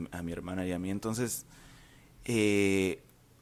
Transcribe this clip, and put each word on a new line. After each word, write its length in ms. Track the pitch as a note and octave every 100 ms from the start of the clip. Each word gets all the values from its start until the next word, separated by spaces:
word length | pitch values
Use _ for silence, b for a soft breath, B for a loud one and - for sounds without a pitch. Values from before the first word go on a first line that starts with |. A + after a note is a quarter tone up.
| E2
a 100 | F2
mi 100 | E2+
hermana 340 | E2 F2 F#2+ F2+
y 40 |
a 80 | F2
mí. 100 | F#2
Entonces, 540 | G2+ A2 A2+ A#2+ - - B B B B B B - -
eh, 800 | A2+ G#2 G2+ G2 G2 F#2+ D#2+ - - _ -